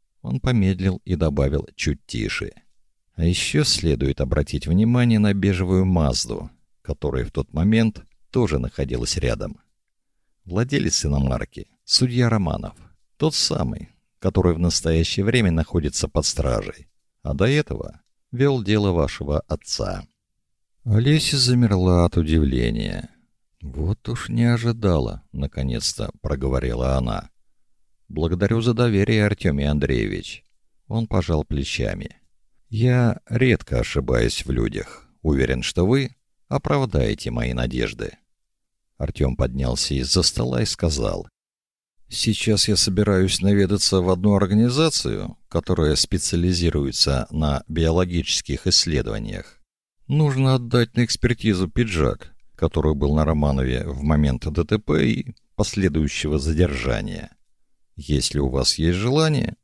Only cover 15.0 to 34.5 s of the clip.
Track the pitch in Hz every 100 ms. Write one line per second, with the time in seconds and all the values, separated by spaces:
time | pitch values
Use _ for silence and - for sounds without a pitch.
15 | 82 - 101 123 98 82 76 87 73 -
16 | - 80 - - 67 55 50 - - _
17 | _ _ 73 69 113 147 - 62 - -
18 | _ _ _ 120 143 131 98 107 101 85
19 | 71 - 71 73 - 78 - - 95 95
20 | - _ _ _ _ _ _ _ 123 107
21 | 127 156 - 139 123 123 113 95 92 87
22 | 85 90 78 80 71 64 58 57 50 50
23 | - _ _ _ _ _ 73 - 78 104
24 | - 120 - 117 117 117 117 117 101 80
25 | 58 - - 67 69 - 65 57 - -
26 | 53 - 67 69 65 65 64 58 65 65
27 | 60 50 - _ _ _ _ _ _ _
28 | _ 78 82 90 101 113 117 117 120 98
29 | 104 110 104 101 90 71 71 73 69 60
30 | 52 85 - - _ _ _ _ - 110
31 | 113 101 87 78 - 73 65 - 53 50
32 | - - _ _ _ _ _ 107 123 123
33 | 117 - - 113 127 107 - 62 57 71
34 | 64 60 57 - -